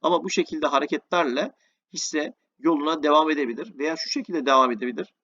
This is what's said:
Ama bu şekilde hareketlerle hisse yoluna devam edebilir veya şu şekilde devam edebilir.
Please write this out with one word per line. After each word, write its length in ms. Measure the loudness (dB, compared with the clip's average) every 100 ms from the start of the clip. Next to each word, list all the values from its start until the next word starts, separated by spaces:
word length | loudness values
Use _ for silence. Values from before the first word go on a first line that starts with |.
Ama 220 | 2 0
bu 60 | 0
şekilde 380 | -2 -2 -2 0
hareketlerle 840 | 0 0 -4 _ 0 0 0 -4 -6 _ _ _
hisse 400 | -10 -6 -6 -6 -10 _ _
yoluna 440 | 0 0 0 -2
devam 280 | 4 4 4
edebilir 460 | 0 -2 -4 -10 -6
veya 180 | -6 -4
şu 140 | -6
şekilde 360 | -8 -4 -4 2
devam 260 | 4 4
edebilir. 420 | 0 -6 -6 -10 _